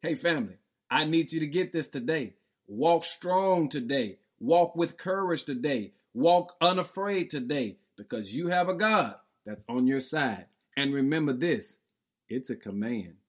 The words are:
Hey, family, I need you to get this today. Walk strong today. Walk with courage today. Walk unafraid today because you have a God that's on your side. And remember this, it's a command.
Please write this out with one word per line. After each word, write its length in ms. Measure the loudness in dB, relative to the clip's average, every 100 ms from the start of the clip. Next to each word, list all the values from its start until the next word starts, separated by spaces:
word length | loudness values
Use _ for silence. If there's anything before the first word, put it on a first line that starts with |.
Hey, 140 | -2 -2
family, 420 | 0 0 -2 -8 _ _ _
I 160 | 0 2
need 260 | 2 0
you 80 | -2
to 40 | -2
get 260 | -2 -2
this 160 | -4 -6
today. 480 | -6 -4 -4 -4 -12 _ _ _
Walk 380 | -2 2 4
strong 640 | 2 -6 0 2 4 2 2
today. 480 | -2 -2 -2 -2 -6 _ _
Walk 360 | 4 6 6 2
with 220 | -2 -2
courage 460 | -4 -2 0 -2
today. 500 | -2 -4 -2 -2 -4 _ _ 2
Walk 420 | 6 6 4 2
unafraid 720 | 2 2 -2 -4 -4 -2 -2
today 480 | -4 -4 -2 -4 -8 _ -20
because 400 | -10 -8 -6 -6
you 120 | 0
have 220 | 0 2
a 40 |
God 460 | 2 2 2 0 -4 _ _ -14
that's 200 | -14 -6
on 160 | 0 2
your 140 | 2
side. 480 | -2 -2 -2 -2 -10 _ _ -4
And 200 | -2 2
remember 360 | 2 2 0
this, 440 | 0 0 0 -4 -20 _ _ _ _ _
it's 220 | -8 -6
a 60 | -8
command. 640 | -6 -6 -4 -4 -8 -16